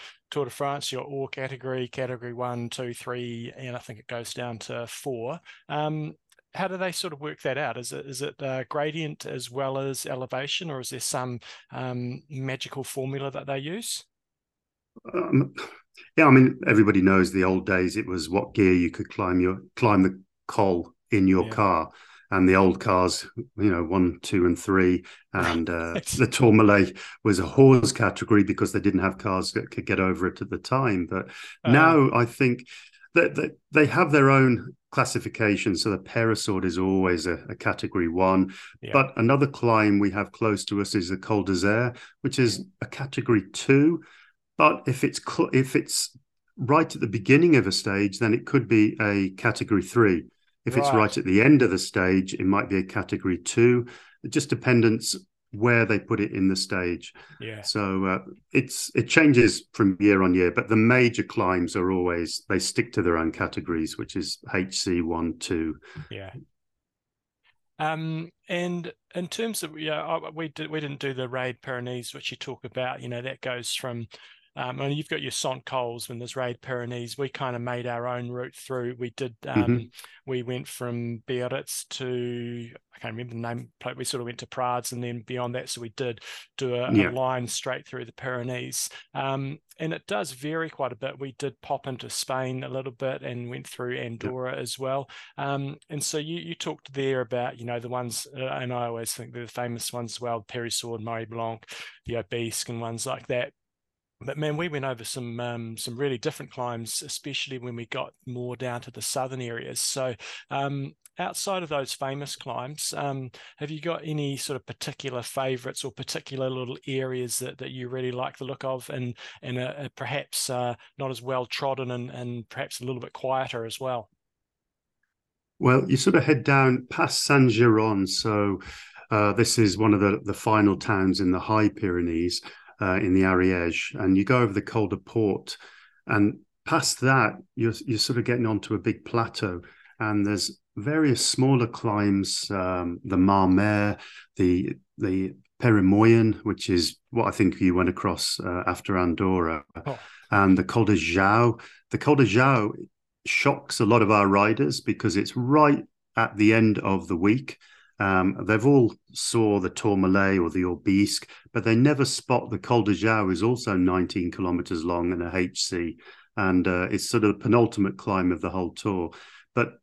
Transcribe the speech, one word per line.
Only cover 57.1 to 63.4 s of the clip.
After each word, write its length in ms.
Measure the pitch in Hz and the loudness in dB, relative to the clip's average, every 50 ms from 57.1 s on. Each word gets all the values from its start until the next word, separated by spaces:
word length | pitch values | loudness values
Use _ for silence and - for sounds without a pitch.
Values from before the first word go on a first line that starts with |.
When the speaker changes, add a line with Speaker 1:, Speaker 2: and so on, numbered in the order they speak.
| _ - - - - - | _ -20 -20 -20 -18 -14
Speaker 1:
Yeah. 220 | 117 113 110 104 | -12 -12 -12 -10
Speaker 2:
So, 440 | 101 - - 107 101 95 95 95 98 | -8 -4 -2 -2 -2 0 0 0 0
uh, 140 | 92 92 95 - - - _ _ _ | 0 0 -2 -4 -12 -20 _ _ _
it's, 380 | - 139 135 - - - - - - | 0 0 0 0 -8 -8 -8 -4 -2
it 140 | 131 - - | -2 -2 4
changes 560 | - 165 156 147 127 123 117 95 - - - _ - | 4 6 6 8 8 8 6 6 2 -2 -10 _ 0
from 240 | - 107 98 90 92 | 2 4 4 4 4
year 240 | 101 104 98 95 95 | 4 6 6 6 4
on 100 | 90 90 | 4 4
year, 180 | 92 90 87 | 4 2 2
but 180 | 87 - 101 101 | 2 0 0 2
the 60 | 110 | 4
major 480 | 107 110 117 127 127 123 117 117 110 98 | 4 6 6 6 6 4 4 2 -2 -6
climbs 520 | - - 117 95 90 92 87 87 80 - | -4 -2 -2 0 0 0 0 -2 -2 -2
are 160 | 98 90 92 | -2 0 0
always, 520 | 95 90 90 87 85 85 85 - - - _ - | 0 0 0 0 -2 -2 -4 -6 -8 -12 _ -2
they 100 | 98 87 | -2 -2
stick 340 | - - - - - - - | -2 -2 -2 -2 -4 -2 -2
to 80 | 107 | 0
their 160 | 87 87 82 | 2 2 2
own 140 | 82 80 80 | 2 0 -2
categories, 640 | - - | -2 -2